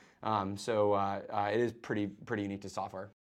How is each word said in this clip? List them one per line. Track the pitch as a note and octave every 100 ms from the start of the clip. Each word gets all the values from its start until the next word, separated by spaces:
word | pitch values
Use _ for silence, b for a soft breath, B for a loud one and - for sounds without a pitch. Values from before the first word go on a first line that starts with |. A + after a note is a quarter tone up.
| b b
um, | A2 G#2+ G2 G2+
so, | - A2 G#2
uh, | G2 G2 G2 -
uh, | G#2+ G#2
it | A2+
is | A#2+
pretty, | A#2 - G#2+ G2+
pretty | - - G#2+
unique | G2+ G2
to | G2
software. | G2 G2 F#2+ G2 _ _